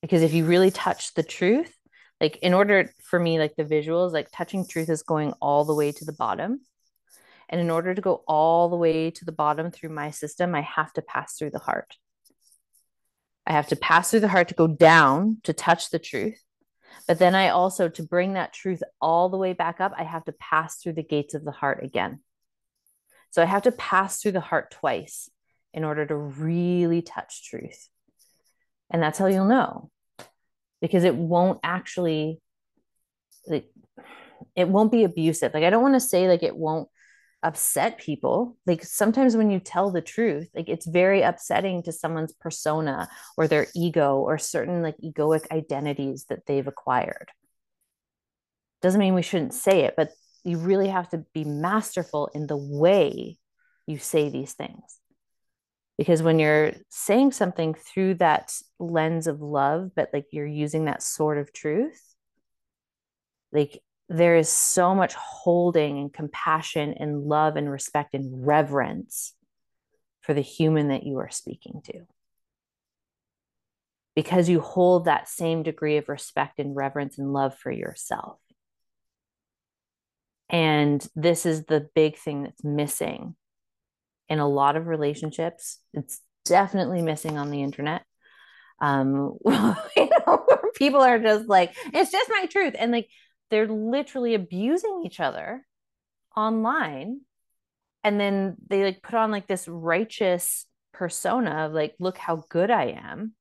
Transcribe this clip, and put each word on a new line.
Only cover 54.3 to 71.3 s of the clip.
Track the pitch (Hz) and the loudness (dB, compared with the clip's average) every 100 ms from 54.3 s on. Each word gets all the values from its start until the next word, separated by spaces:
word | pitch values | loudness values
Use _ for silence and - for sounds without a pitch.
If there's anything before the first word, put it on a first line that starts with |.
| 135 135 | -4 -10
things. | - - - - - _ _ _ _ _ _ _ _ _ - | -12 -14 -14 -20 -20 _ _ _ _ _ _ _ _ _ -4
Because | 170 165 | 2 4
when | 165 160 | 4 4
you're | 156 151 151 - _ | 4 4 2 -2 _
saying | - - 220 277 | -12 2 4 4
something | 254 202 180 160 | 2 -2 0 -4
through | 156 - - 190 180 | -4 -8 -2 0 2
that | 175 151 - - - _ | 2 2 -2 -14 -14 _
lens | 175 170 160 165 160 | -2 0 0 0 -4
of | 147 | -6
love, | 147 147 139 160 185 | -4 0 0 0 -4
but, | - 156 | -4 -4
like, | 143 143 | -4 -6
you're | 156 147 | -10 -8
using | 147 147 160 | -4 -2 -2
that | 156 - | -2 -4
sword | - - 151 147 | -8 -2 -2 -2
of | 143 | -6
truth, | - 151 156 285 - _ _ _ _ _ _ _ _ _ _ _ _ _ _ _ | -8 -4 -2 -2 -6 _ _ _ _ _ _ _ _ _ _ _ _ _ _ _
like, | 151 143 - _ _ _ | -2 -2 -4 _ _ _
there | 165 170 165 | 2 6 6
is | 156 | 4
so | - - - 180 | 0 0 2 4
much | 196 175 | 4 0
holding | - - - - 175 175 170 151 143 | -2 -16 -4 2 4 4 2 0 -4
and | 143 | -8
compassion | - 151 - - 160 156 165 147 | -10 -12 -6 -2 -2 -2 -4 -4
and | 160 151 147 | -4 -6 -4
love | 143 151 156 156 | 0 2 2 0
and | 147 | -4
respect | 139 - 151 147 | -6 -4 -4 -4
and | 135 135 131 127 | -6 -8 -4 2
reverence | 147 143 139 123 - - - - _ _ _ _ _ _ _ _ _ | 4 4 0 -2 -6 -10 -12 -12 _ _ _ _ _ _ _ _ _
for | - | -4
the | 147 | -4
human | 135 - 160 160 147 | -4 0 2 2 0
that | 135 | -2
you | - 135 | -4 -8
are | - | -8